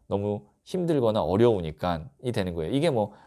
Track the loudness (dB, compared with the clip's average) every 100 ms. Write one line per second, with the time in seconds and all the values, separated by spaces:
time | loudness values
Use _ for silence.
0 | -6 -4 -2 -4 -10 _ -8 -4 0 2
1 | 2 2 2 4 4 4 -2 -4 -4 -4
2 | -8 _ -6 -4 -4 -4 -2 0 0 0
3 | -2 -6